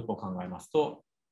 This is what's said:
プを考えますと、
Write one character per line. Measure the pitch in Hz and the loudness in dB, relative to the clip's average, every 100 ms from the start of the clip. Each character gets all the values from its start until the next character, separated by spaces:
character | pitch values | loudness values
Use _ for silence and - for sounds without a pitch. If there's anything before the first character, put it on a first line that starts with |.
| 113 | 0
プ | |
を | 104 | -4
考 | 95 90 | -4 -4
え | 90 | -6
ま | 90 | -8
す | - | 2
と、 | 156 143 - _ _ _ | 4 4 0 _ _ _